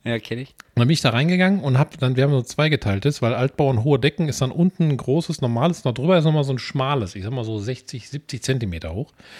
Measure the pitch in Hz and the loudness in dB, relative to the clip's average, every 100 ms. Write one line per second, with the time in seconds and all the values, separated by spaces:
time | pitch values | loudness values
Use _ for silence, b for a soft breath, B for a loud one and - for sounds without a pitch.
0 | 120 117 - 117 135 - - - 120 165 | -6 -6 -6 -10 -10 -18 -4 2 4 4
1 | 131 117 160 180 185 196 143 127 151 - | 2 2 2 4 2 2 2 2 0 -2
2 | 131 127 139 135 117 - 156 143 110 98 | 0 2 2 2 0 0 0 0 0 0
3 | 143 147 117 120 135 - 139 120 131 139 | 0 0 0 0 -2 0 2 2 2 2
4 | 139 - 156 - 131 - 180 - 160 131 | 2 0 -2 -2 -2 2 2 2 0 0
5 | - 151 - 156 123 117 165 170 135 120 | 0 -2 -2 -2 -2 2 0 0 -2 0
6 | 151 180 156 156 139 127 - 139 131 143 | 2 4 4 2 0 -2 -4 -2 0 0
7 | 90 98 98 131 110 107 104 127 - 117 | -2 -6 -6 -6 -4 -4 -6 -8 -10 -16
8 | - 147 - 120 - 120 104 82 80 92 | -12 -14 -10 -6 -2 -2 -2 -6 -6 -6
9 | 156 _ B | -8 _ B